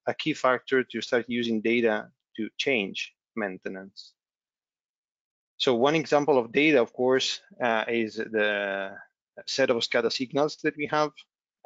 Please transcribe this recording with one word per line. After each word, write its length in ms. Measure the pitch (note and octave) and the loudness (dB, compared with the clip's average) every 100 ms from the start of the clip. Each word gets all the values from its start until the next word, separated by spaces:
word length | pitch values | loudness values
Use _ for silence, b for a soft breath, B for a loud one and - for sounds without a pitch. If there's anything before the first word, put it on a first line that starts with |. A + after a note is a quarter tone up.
| C3+ | -6
a 80 | |
key 200 | - D#3 | -4 -4
factor 500 | C3+ C3 B2 - C3 | 0 2 0 0 0
to 180 | B2 A#2 | 0 -6
start 240 | - B2 A2+ | 0 0 0
using 340 | A#2+ A#2 A2 | -2 0 0
data 480 | A2+ A#2+ A2+ G#2+ A2+ _ _ - | 2 2 2 0 -4 _ _ -10
to 120 | G#2 - | -8 -4
change 560 | C#3 B2 G2 - - _ _ A2+ | -2 0 -2 -6 -10 _ _ -8
maintenance. 800 | G2+ F#2 G2+ F#2+ G2 - - _ _ _ _ _ _ _ _ _ _ _ _ _ _ - | -6 -6 -10 -12 -14 -20 -20 _ _ _ _ _ _ _ _ _ _ _ _ _ _ -4
So 180 | C3+ A#2 | 0 2
one 200 | C#3 D#3+ | 4 2
example 420 | - D3 D3 C3 | 2 2 4 2
of 140 | A2+ | 2
data, 300 | C3+ D#3 C3+ | 2 4 4
of 120 | A2+ | 2
course, 480 | - B2+ C3 - - - - | 0 2 2 0 -6 -12 -4
uh, 240 | B2 A2+ A2 | -2 0 0
is 280 | A#2 A2 G#2+ | -2 -2 -4
the 800 | A2 A2 G#2+ G2+ G2+ G2 G2 G2+ - _ _ - - | -4 0 0 0 -2 -4 -8 -12 -20 _ _ -16 -6
set 240 | - C3 | 0 2
of 80 | A#2 | 2
scada 340 | - B2 A2+ | 0 0 0
signals 460 | - B2 C#3 D3+ - | -2 -4 -2 -2 -2
that 140 | D#3 D3+ | -4 -4
we 100 | D3 | -2
have, 240 | D3+ D3+ - - _ _ _ | 0 0 -4 -20 _ _ _